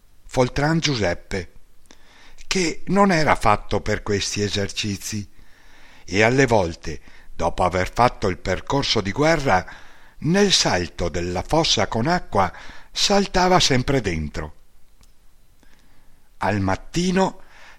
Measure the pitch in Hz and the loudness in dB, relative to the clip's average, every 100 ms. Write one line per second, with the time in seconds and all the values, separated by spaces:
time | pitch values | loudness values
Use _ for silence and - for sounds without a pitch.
0 | - - - - 127 - 147 165 151 123 | -20 -20 -4 0 0 2 0 2 0 0
1 | 92 87 - 98 85 - - - - - | 0 -2 -6 -8 -8 -14 -20 -20 -20 -20
2 | - - - - - 185 165 - - 185 | -20 -20 -20 -14 -4 0 0 -2 0 4
3 | 202 165 147 117 110 104 - 101 - 104 | 4 4 4 4 4 2 0 -4 -2 -4
4 | - 101 - - 104 101 98 - 107 98 | -2 -2 -2 -2 -2 -2 -4 -4 -6 -6
5 | - 107 101 - - - - - - - | -6 -8 -10 -14 -20 -20 -20 -20 -20 -18
6 | - 92 110 131 131 113 85 85 - 73 | -4 2 4 4 4 4 2 -4 -10 -10
7 | - - - - 82 - 90 90 90 - | -12 -18 -12 -4 -2 2 2 2 0 2
8 | 120 - 104 87 - 90 - 139 131 117 | 2 2 -2 -2 -2 -4 -2 -2 0 -2
9 | 98 101 151 165 131 92 - - - - | -2 0 2 2 2 0 0 -10 -18 -20
10 | - - 139 190 202 - 165 92 87 - | -20 -6 0 2 4 4 2 0 -2 -4
11 | 175 87 87 87 - 156 156 - - 113 | -4 -2 -4 -4 0 0 2 0 0 0
12 | 143 175 - 98 90 - - - - - | 0 -2 0 0 0 -2 -14 -16 -12 -2
13 | - 202 190 190 180 185 - 131 127 135 | 2 2 2 2 4 4 4 2 2 0
14 | 98 82 76 - 76 - - - - - | 0 -2 -4 -8 -10 -14 -20 -20 -20 -20
15 | - - - - - - - - - - | -20 -20 -20 -20 -20 -20 -20 -20 -20 -20
16 | - - - - 95 101 95 95 - 170 | -20 -20 -20 -6 -2 0 0 -2 -2 -2
17 | 185 185 185 - - - - | 2 2 2 0 -14 -20 -20